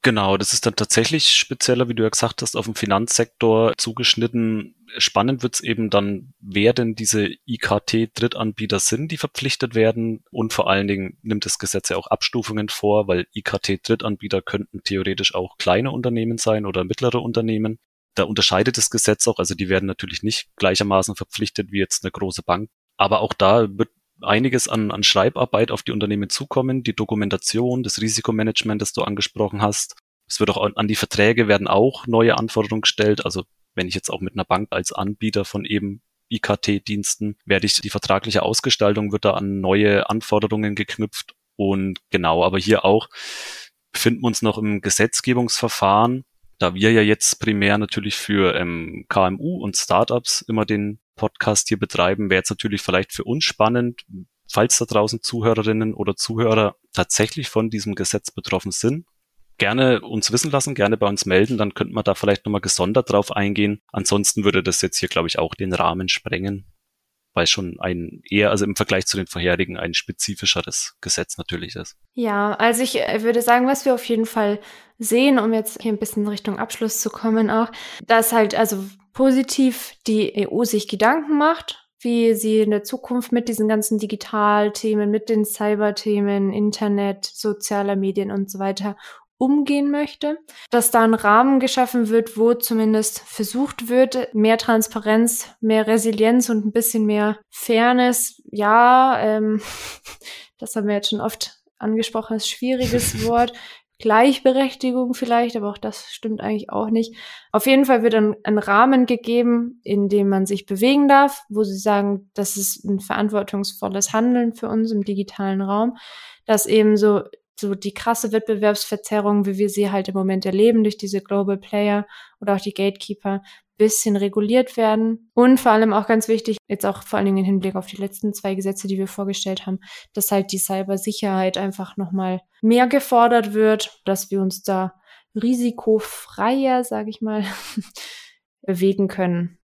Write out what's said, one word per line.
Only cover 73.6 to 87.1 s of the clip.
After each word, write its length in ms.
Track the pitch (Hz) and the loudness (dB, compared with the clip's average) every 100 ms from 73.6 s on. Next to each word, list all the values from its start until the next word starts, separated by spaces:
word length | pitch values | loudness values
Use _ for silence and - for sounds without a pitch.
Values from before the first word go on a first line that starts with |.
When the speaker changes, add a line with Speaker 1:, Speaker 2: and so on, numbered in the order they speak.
| 254 | 4
Speaker 2:
was 160 | 277 | 0
wir 100 | 277 | 2
auf 100 | 247 | 0
jeden 220 | - 233 226 | 0 -2 0
Fall 320 | - 208 208 - - _ _ | 0 0 -2 -6 -20 _ _
sehen, 400 | 220 233 269 269 | 0 4 4 4
um 140 | 214 | 2
jetzt 280 | 226 220 - | 0 -2 -6
hier 120 | 226 | -4
ein 60 | 208 | -2
bisschen 280 | 214 - 208 | -4 -4 -4
Richtung 320 | 208 - 196 | -4 -6 -6
Abschluss 420 | 226 - 226 220 | -6 -4 -4 -4
zu 100 | - | -6
kommen 400 | - 226 220 220 | -4 0 2 2
auch, 200 | - 226 - - - | 2 0 -4 -18 -18
dass 280 | - 226 226 | 2 2 4
halt, 240 | 233 214 - | 2 2 2
also 280 | 220 196 196 - _ | 0 -2 -8 -16 _
positiv 800 | - 269 262 262 - 262 233 - - - | 2 4 4 0 2 2 2 -10 -12 -2
die 220 | 214 214 | 0 0
E 180 | - 202 | -2 -2
U 160 | 190 | 0
sich 240 | 233 214 202 | 0 0 -2
Gedanken 500 | 196 214 311 294 302 | 0 2 2 0 2
macht, 500 | 302 330 - - _ _ | 2 0 -6 -16 _ _
wie 340 | 240 233 226 | -2 2 4
sie 260 | 220 220 220 | 2 2 2
in 100 | 214 | 2
der 120 | 208 | 0
Zukunft 500 | 208 254 - 247 240 | -2 -10 -4 -4 0
mit 160 | 240 240 | -2 -2
diesen 200 | 220 214 | -2 0
ganzen 300 | 214 208 220 | 0 0 -2
Digitalthemen, 1120 | 208 208 - 214 208 208 208 208 220 214 208 | -2 -8 -6 0 2 4 2 -2 -2 0 2
mit 180 | 214 214 | 0 0
den 160 | 220 | 0
Cyberthemen, 1080 | 208 - 208 208 208 208 220 208 202 202 196 | 0 -2 -2 0 0 -2 -2 0 0 0 0
Internet, 720 | 208 208 208 214 202 202 | 0 -2 0 0 0 0